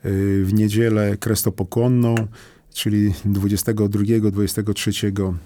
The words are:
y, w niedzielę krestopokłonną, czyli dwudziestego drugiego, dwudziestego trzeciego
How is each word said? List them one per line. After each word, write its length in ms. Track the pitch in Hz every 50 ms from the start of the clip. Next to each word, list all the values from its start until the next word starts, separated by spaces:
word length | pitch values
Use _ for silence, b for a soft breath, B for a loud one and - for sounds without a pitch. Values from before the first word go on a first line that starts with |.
| -
y, 380 | 95 98 95 98 98 98 98 95
w 80 | 92 104
niedzielę 640 | 107 107 104 101 110 117 117 110 107 104 101 101 98
krestopokłonną, 960 | - 113 110 101 - - 101 - 95 92 - 117 117 127 127 123 120 117 117 113 110 107 113 B B B B B B B -
czyli 400 | - - 110 104 104 104 104 98 - -
dwudziestego 640 | 101 101 98 95 101 104 98 - - 113 104 107 101
drugiego, 420 | 101 104 101 104 117 113 107 107
dwudziestego 420 | 98 98 104 95 - - 101 107 101
trzeciego 600 | - - 110 101 - - 104 98 101 98 95 90 87 -